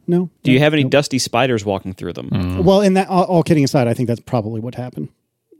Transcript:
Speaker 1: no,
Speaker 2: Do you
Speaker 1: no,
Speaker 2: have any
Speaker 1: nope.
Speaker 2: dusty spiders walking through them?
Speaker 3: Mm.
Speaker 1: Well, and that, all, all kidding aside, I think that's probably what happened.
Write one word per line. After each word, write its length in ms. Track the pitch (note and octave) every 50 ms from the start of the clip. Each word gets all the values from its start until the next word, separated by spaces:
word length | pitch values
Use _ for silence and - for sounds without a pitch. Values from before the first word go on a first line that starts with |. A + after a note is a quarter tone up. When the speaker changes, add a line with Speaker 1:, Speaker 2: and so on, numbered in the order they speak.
| -
Speaker 1:
no, 240 | - F3 F3 F#3 E3 _ _ -
Speaker 2:
Do 80 | -
you 60 | B2+ C3
Speaker 1:
no, 60 | D3
Speaker 2:
have 100 | D3+ D#3
any 100 | D3+ C#3
Speaker 1:
nope. 80 | C3
Speaker 2:
dusty 260 | C3 C#3 D3 - C3+ B2+
spiders 460 | - - - A#2 C3 C3 B2 A2 G2+
walking 300 | G#2 G2 G2 - F#2+ F#2+
through 180 | - - F2
them? 160 | E2 - B1+ -
Speaker 3:
Mm. 320 | - G2 F2+ F2+ F2+ G2 E3+
Speaker 1:
Well, 180 | F3+ G3 G3
and 140 | G#3 G3 F#3
that, 120 | F#3+ G3 -
all, 160 | F#3+ F3+ F#3+
all 180 | - F#3 E3
kidding 220 | D3+ - E3+ D3+ C#3
aside, 240 | B2 - C#3+ B2 A#2
I 60 | A#2
think 120 | - B2+
that's 140 | A2 A#2 G#2
probably 400 | - - - A#2+ G2+ A2 A#2 A2
what 140 | A2 B2 A#2+
happened. 320 | - B2 B2+ - - D3+ C#3 _ _ _ _ _ _ _ _ _ -